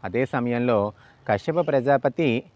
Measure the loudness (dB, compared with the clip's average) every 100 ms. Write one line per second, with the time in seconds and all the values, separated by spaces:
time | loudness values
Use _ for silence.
0 | -4 -4 -2 -2 -2 -2 2 2 0 -4
1 | -20 _ -2 -2 0 -2 2 0 2 2
2 | 0 0 0 0 -4